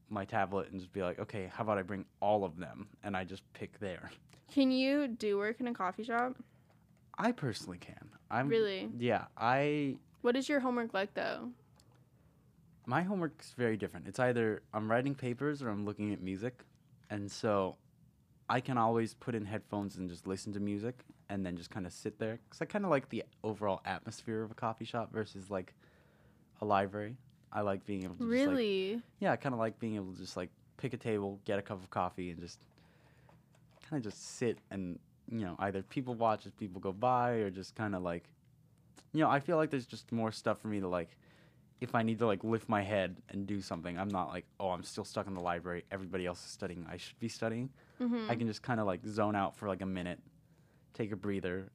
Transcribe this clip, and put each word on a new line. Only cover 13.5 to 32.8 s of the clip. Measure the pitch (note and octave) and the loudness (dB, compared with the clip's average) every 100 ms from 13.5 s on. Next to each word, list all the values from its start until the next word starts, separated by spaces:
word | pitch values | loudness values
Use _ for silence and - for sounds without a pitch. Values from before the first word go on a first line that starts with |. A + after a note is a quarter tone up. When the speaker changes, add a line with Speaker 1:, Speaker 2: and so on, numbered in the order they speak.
Speaker 1:
very | - A#2+ A2 | 0 2 2
different. | F#2+ F2+ D#2+ | -2 -6 -6
It's | G2 | 2
either | B2+ A#2+ A2 G#2 - | 4 4 2 0 -2
I'm | A2 G#2+ | -2 4
writing | A#2 C3+ C#3+ | 4 4 0
papers | B2+ A#2+ C#3+ C#3+ | -2 -2 -2 -2
or | B2 | -2
I'm | G2+ G#2 | -2 -2
looking | G#2 G#2 | -2 -2
at | G2+ | -2
music. | F#2 F#2+ A#2+ - - _ _ - - | -2 -2 -4 -6 -16 _ _ -20 -8
And | G#2+ G2+ | -6 -6
so | - A2 G2+ F#2 D#2+ _ _ - _ _ - - | 0 4 4 4 -2 _ _ -20 _ _ -8 0
I | B2 | 0
can | B2+ B2+ | 2 4
always | A2+ A2+ A2+ - | 6 4 2 -4
put | - | -4
in | A2+ G2+ | -2 -2
headphones | G#2+ - G#2 G2+ F2+ | -4 -2 -2 -2 -4
and | F#2 | -6
just | F2 F#2+ | -4 -4
listen | F#2+ G#2+ | -4 -4
to | G2+ | -2
music | G2+ G2+ A2+ C3 - - - | -2 -2 -4 -6 -14 -18 -6
and | G2 F#2 | -4 -2
then | F2 | -4
just | F2 | -6
kinda | G#2+ F2+ | -6 -8
sit | - A2 - | -6 -6 -2
there. | A2 A#2 - | -4 -4 -10
'Cause | - | -8
I | D#3+ | -4
kinda | G#3 G3 | 0 4
like | C#3+ - | 4 2
the | A2+ - - | -6 -6 -6
overall | A2 G2 G#2 F#2 F#2+ | -4 0 2 2 0
atmosphere | F2+ - - - A2 | -4 -6 -8 -4 -4
of | A2 | -4
a | A2 | -2
coffee | A#2 A2+ A#2 | -2 -2 -4
shop | A#2+ G#2+ | -4 -2
versus, | A2+ G#2 G2 F#2+ | -4 -4 -6 -4
like, | G2 F2+ - - - _ _ - - - - | -4 -4 -12 -20 -20 _ _ -20 -20 -20 -4
a | G#2+ | 4
library. | G2 G2 G#2 G#2 C3 - - _ | 6 4 0 -6 -10 -16 -20 _
I | G#2+ | 0
like | G#2 G2 - | 2 0 -2
being | G2 | -2
able | F#2 - | -2 -2
to | A#3 | 2
just, | A#3+ C#4+ | 4 4
like, | C#4 | 4
Speaker 2:
Really? | A3 F#3+ F#3+ A#3 - - | 2 2 0 -2 -6 0
Speaker 1:
yeah, | G3 | 2
I | B2 | 2
kinda | C#3 A#2+ | 0 0
like | A2+ - | 0 0
being | A#2 G#2+ | -2 -2
able | F#2+ | -4
to | F#2 | -8
just, | F#2 F#2+ | -6 -4
like, | F2+ - _ - | -6 -8 _ -6
pick | C3 | -6
a | A#2 | -4
table, | A#2+ G#2+ G2 G2 - | 0 2 0 -2 0
get | G2+ | 0
a | |
cup | G2 G2 | -2 -8
of | F#2 | -4
coffee, | G#2 F2+ - F2+ | 0 0 -2 -6
and | E2 | -6
just | F2 - - - | -10 -14 -20 -20